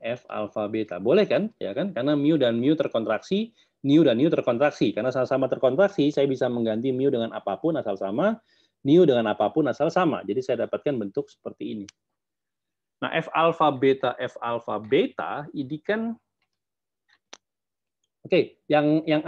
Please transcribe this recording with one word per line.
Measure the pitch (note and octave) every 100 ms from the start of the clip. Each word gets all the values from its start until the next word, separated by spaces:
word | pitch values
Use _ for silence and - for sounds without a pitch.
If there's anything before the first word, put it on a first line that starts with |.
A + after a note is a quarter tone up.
F | A2+ A#2+ -
alpha | G#2+ G#2 A2 G#2
beta. | A2 G#2+ F2+
Boleh | G2+ F#3 -
kan? | C3 G#3+ -
Ya | F#2+
kan? | A2 G3
Karena | A#2 C3+ D3
mu | D3 D#3+
dan | B2 A#2
mu | C3
terkontraksi, | D#3 C3+ A#2 A2 G#2+ - G3 A3+ _ _ _ C3+
nu | D3+
dan | D3 A2+
nu | D#3+
terkontraksi. | C#3 B2+ A#2+ D3 - B2
Karena | G#2+ B2
sama-sama | C3 B2 C3 C3
terkontraksi, | B2 C3 C#3 G3 - C#3+
saya | C#3+ C#3
bisa | C3 B2+
mengganti | A#2+ A2+ A2 C3+
mu | B2+ C#3
dengan | B2 A2+
apapun | G#2+ - F#2+ D#3+ D3+
asal | G#2+
sama, | F#2+ F#2+ A2+ G3 A3 _ _ _ _
nu | C3+ E3+ E3+
dengan | A#2+ A2
apapun | G#2 G#2 D#3 C#3+
asal | - D#3
sama. | F3+ F3 F#2+ F#2+
Jadi | G#2
saya | - A#2 G#2+
dapatkan | G#2 D3 C3
bentuk | G2+ - -
seperti | _ - - A#2+ A2
ini. | G2+ _ _ _ _ _ _ _ _ _ _ _
Nah, | -
F | - -
alpha | D#3 E3 D#3+ D#3
beta, | C3 C3+ C3 B2+ -
F | B2+ -
alpha | A#2 A#2+ - G#2+
beta | A2 C#3 C4 - E2 A#2+ D3
ini | D3+ C3 D3+
kan, | - G#3+ A3+ A3+ _ _ _ _ _ _ _ _ _ _ _ - _ _ _ _ _ _ _ _
oke, | - F3 - _ -
yang, | D3 D3 D#3
yang | D#3+ D3+